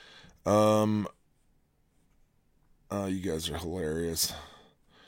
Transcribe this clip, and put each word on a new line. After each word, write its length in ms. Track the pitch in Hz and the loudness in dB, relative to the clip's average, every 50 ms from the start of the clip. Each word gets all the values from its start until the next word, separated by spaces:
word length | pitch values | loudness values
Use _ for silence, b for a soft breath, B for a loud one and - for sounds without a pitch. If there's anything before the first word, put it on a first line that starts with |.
| b b b b b b b b - | b b b b b b b b 0
Um, 600 | 95 104 104 107 107 107 107 107 107 107 104 101 - - _ _ _ _ _ _ _ _ _ _ _ _ _ _ _ _ _ _ _ _ _ _ _ _ _ _ _ _ _ _ _ _ _ _ - | 4 4 6 6 6 6 4 4 2 0 0 -2 -6 -10 _ _ _ _ _ _ _ _ _ _ _ _ _ _ _ _ _ _ _ _ _ _ _ _ _ _ _ _ _ _ _ _ _ _ -8
oh, 160 | 98 101 98 | -6 -4 -4
you 140 | 95 95 95 | -4 -4 -4
guys 300 | 90 92 80 80 80 78 | -4 -4 -4 -4 -4 -6
are 80 | 73 | -6
hilarious. 760 | 80 85 82 87 92 82 78 78 82 85 82 82 - - - - B B B B B B B B B _ b b b b | -6 -6 -6 -6 -4 -4 -4 -2 -2 -4 -4 -2 -2 -4 -4 -4 B B B B B B B B B _ b b b b